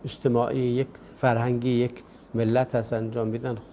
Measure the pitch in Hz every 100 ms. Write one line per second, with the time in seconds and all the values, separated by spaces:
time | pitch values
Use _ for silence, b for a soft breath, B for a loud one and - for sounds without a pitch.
0 | - - 127 120 120 135 123 123 135 -
1 | - - 131 117 120 120 123 120 120 -
2 | - B B 113 110 123 127 123 110 113
3 | 110 117 110 117 127 113 -